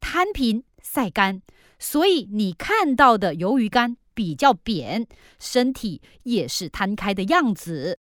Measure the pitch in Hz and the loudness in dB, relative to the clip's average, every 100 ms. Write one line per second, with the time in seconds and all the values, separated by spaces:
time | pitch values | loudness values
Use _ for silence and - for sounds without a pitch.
0 | - 339 381 381 247 220 - _ - - | -4 0 0 0 0 0 -4 _ -8 -4
1 | 220 - 196 190 - _ _ _ - 294 | -2 2 0 0 -10 _ _ _ -4 2
2 | 370 349 196 208 202 170 - 440 349 254 | 4 2 0 -2 -2 -2 -2 0 2 6
3 | 277 220 185 160 180 269 220 247 240 240 | 6 6 2 -2 0 0 2 2 0 -2
4 | _ - 190 147 277 214 - 196 113 180 | _ -6 -4 2 2 2 0 -6 -4 -6
5 | 233 - _ _ - 247 247 262 220 156 | -6 -12 _ _ -4 0 0 0 -6 -8
6 | - _ - 233 127 - 165 - 196 208 | -14 _ -4 -2 -2 -6 -8 -4 -4 -4
7 | 202 196 190 330 269 196 - 160 143 - | -4 -2 0 2 2 0 -6 -6 -6 -8